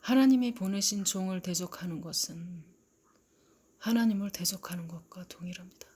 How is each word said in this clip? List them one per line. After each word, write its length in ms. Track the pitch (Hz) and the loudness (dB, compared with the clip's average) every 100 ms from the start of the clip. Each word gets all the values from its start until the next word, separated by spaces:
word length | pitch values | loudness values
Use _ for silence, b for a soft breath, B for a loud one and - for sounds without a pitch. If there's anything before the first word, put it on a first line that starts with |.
하나님이 520 | - 262 269 262 247 | 4 6 8 8 4
보내신 500 | 240 190 202 196 208 | -2 -2 0 0 0
종을 380 | 190 196 185 185 | -2 -2 -2 -2
대적하는 600 | 180 175 180 - 180 160 | -2 -4 -4 -8 -6 -6
것은 640 | 165 147 - 165 170 175 151 _ _ _ _ _ _ b b b b _ | -6 -4 -4 -8 -12 -12 -16 _ _ _ _ _ _ b b b b _
하나님을 520 | 220 233 226 202 202 | 0 4 4 2 -2
대적하는 560 | - 175 185 - 180 165 | -4 -4 -4 -8 -8 -8
것과 360 | 165 - 185 | -12 -16 -18
동일합니다. 640 | 180 - 175 180 185 _ - | -16 -12 -12 -12 -16 _ -20